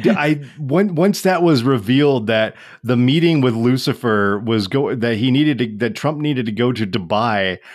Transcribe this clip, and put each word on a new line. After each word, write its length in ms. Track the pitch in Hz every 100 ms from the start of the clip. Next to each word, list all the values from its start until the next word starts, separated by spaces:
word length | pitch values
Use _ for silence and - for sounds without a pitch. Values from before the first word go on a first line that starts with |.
| 117 208
I, 160 | 151 147 139 -
when, 380 | 139 156 208 165
once 260 | 185 196
that 220 | 190 180
was 180 | 170 143
revealed 640 | 120 131 101 131 147 135 107
that 300 | 110 110 - - -
the 160 | 113 123
meeting 440 | 123 151 170 160
with 120 | 127
Lucifer 840 | 113 120 131 143 - 120 107 101 101
was 280 | 113 113 95
go-, 280 | 135 123 110
that 220 | 117 110
he 120 | 131
needed 280 | 131 151 127
to, 180 | 123 104
that 180 | 117 107
Trump 220 | 143 151
needed 300 | 151 135 113
to 40 |
go 200 | 104 120
to 160 | 127 107
Dubai 720 | 95 87 104 117 104 95 90 -